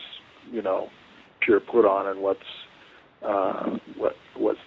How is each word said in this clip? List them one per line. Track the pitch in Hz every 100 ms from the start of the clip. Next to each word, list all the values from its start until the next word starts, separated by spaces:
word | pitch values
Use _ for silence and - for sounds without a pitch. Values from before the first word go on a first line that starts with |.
| - - - - -
you | 117
know, | 98 95 95 - - - - _
pure | - 101
put | - 120
on | 107 98 98
and | 95
what's, | 98 95 - - - - - - - _ 110
uh, | 101 95 - - - - -
what, | - - - -
what's | 104 -